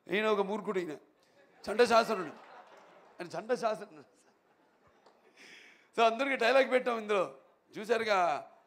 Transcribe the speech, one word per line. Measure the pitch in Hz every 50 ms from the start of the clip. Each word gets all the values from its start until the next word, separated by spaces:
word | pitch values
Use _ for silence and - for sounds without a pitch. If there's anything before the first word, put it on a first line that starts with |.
| _ -
ఈయన | 175 208 220
ఒక | 220 214 202
మూర్ఖుడు, | 196 190 214 220 180 202 196 185
ఈయన | 170 151 143 - - _ _ _ _ _ _ _ _ _ _ - - -
చండశాసనుడు, | 208 214 247 208 233 226 226 - 220 185 170 143 - - - - - - - - - - - - - - - - - -
ఆయన | 175
చండశాసనుడు. | 160 156 165 208 226 247 180 226 214 220 165 202 214 156 147 123 _ _ _ _ _ _ _ _ _ _ _ _ _ _ _ _ _ _ _ _ - _ _ _ _ _ - - - - - - - - _ _ _ - 220
తో | 233
అందరికీ | 220 220 233 277 277 262
డైలాగ్ | 233 226 233 262 269 254 233
పెట్టాం | 254 247 196 247 233 226
ఇందులో. | 214 208 214 190 165 - - - _ _ _ _ _ _ - 175
చూశారుగా? | 214 208 233 220 220 220 202 185 175 165 143 127 - - - _ _